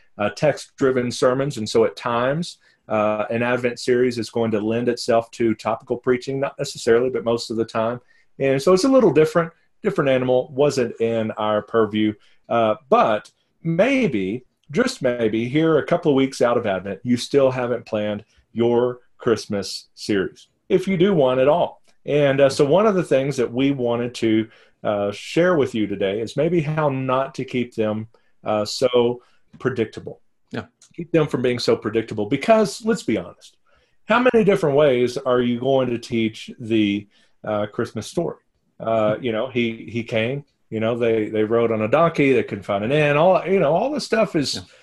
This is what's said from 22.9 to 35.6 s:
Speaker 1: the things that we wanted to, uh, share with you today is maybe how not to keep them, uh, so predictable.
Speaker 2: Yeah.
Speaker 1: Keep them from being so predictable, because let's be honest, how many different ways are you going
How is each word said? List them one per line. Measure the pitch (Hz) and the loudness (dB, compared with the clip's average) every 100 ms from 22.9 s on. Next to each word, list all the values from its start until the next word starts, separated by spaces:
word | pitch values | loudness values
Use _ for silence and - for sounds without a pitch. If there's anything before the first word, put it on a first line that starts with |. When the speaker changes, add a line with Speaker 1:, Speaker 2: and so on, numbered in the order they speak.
| 190 | 2
Speaker 1:
the | |
things | 160 139 135 135 | 2 0 0 -2
that | 117 | -2
we | 117 139 | 0 0
wanted | 143 120 117 123 120 | 0 0 -2 -2 -2
to, | 117 110 110 - _ _ | 0 2 0 -8 _ _
uh, | 110 104 101 | -4 -2 -2
share | 104 - - 175 175 | -6 -4 0 2 2
with | 117 | 0
you | 117 101 | -2 -4
today | 98 98 104 | -2 -2 -2
is | 110 - | -4 -2
maybe | 156 175 | -2 0
how | 143 156 151 | -2 -2 -2
not | 131 131 131 135 - | -2 -2 -2 -2 -6
to | |
keep | 127 123 120 - | -6 -4 -4 -2
them, | 107 107 110 _ _ _ | -2 -4 -8 _ _ _
uh, | 110 107 | -4 -2
so | 104 - 127 123 120 120 - _ _ - | -2 -2 0 2 2 0 -10 _ _ -8
predictable. | 127 113 107 - 87 - _ _ _ | -4 -2 -4 -6 -16 -18 _ _ _
Speaker 2:
Yeah. | 120 113 _ _ | -12 -12 _ _
Speaker 1:
Keep | - 165 | -14 -2
them | 165 147 | 0 0
from | 139 | 0
being | 123 120 | 0 0
so | - 113 | 0 0
predictable, | 117 110 113 107 104 | 0 -4 -4 -4 -4
because | 139 - 220 214 - 220 | -2 2 4 2 -2 -4
let's | 226 | -2
be | - 107 | -2 -4
honest, | 92 - - _ _ _ _ _ - | -4 -14 -20 _ _ _ _ _ 0
how | 226 | 2
many | 254 233 | 4 4
different | 196 202 156 139 | 4 2 2 4
ways | 151 123 123 120 | 4 4 0 -2
are | - 123 | 0 0
you | 123 | 2
going | 120 | 0